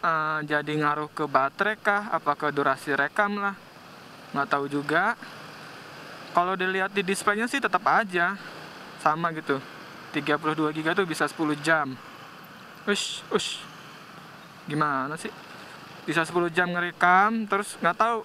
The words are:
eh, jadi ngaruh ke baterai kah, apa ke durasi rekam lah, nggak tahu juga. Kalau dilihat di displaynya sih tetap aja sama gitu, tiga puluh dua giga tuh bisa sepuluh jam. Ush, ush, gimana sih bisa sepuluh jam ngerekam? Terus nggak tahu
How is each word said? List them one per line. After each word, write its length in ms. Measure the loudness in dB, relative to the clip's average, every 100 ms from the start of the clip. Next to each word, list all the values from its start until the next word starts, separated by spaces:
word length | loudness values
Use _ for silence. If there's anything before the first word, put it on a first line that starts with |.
eh, 340 | 2 2 0 -2
jadi 280 | 0 0 2 2
ngaruh 320 | 2 2 -4
ke 160 | -4
baterai 560 | 0 2 2 2 0 2
kah, 320 | 2 2 0
apa 240 | -2 2 2
ke 160 | 2
durasi 400 | 2 2 2 2
rekam 480 | 2 2 4 2 2
lah, 160 | -2 -4 -16 -20 -20 -20 -18 -18 -8 -4
nggak 80 |
tahu 240 | 0 0 0
juga. 480 | -2 0 2 2 -2 -8 -16 -16 -16 -16 -16 -16 -16 -16 -16 0 0
Kalau 160 | 2
dilihat 400 | 0 0 0 0
di 80 | 0
displaynya 480 | 0 0 2 2 0
sih 160 | 0
tetap 160 | 0 2 4
aja 480 | 4 4 2 0 -2 -10 -14 -16 -16 -16 0
sama 320 | 2 2 0
gitu, 240 | -4 -2 -2 -2 -16 -16 -16 -6
tiga 240 | -4 2 2
puluh 160 | 2
dua 160 | 2 0
giga 240 | 2 0
tuh 160 | 2 0
bisa 160 | 2
sepuluh 320 | -2 0 0 0
jam. 320 | 2 2 2 -6 -12 -18 -18 -18 -18 -20 -18 -10
Ush, 400 | -2 -2 -2 -6 -4
ush, 320 | -2 -2 -8 -12 -16 -18 -18 -18 -18 -18 -20 -20 -16 -6
gimana 480 | 0 0 0 -2 -6
sih 160 | -8 -12 -16 -18 -16 -18 -18 -14
bisa 240 | -2 0 2
sepuluh 240 | 2 2
jam 160 | 2 2 2
ngerekam? 720 | -2 4 6 8 6 2 0
Terus 320 | 0 -2 0
nggak 160 | 0 4
tahu 240 | 2 2